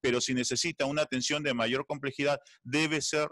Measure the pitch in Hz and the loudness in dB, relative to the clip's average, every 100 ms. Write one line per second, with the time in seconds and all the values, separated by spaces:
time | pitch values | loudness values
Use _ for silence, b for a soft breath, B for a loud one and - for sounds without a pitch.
0 | 135 123 120 127 120 123 170 156 139 147 | 2 2 2 0 0 -2 -2 -2 -2 0
1 | 151 127 123 147 147 120 113 127 143 147 | 0 0 0 0 0 0 2 0 -2 -4
2 | 139 131 143 139 B B - 143 156 156 | -6 -2 0 0 B B -2 0 2 0
3 | 139 156 151 | 0 0 0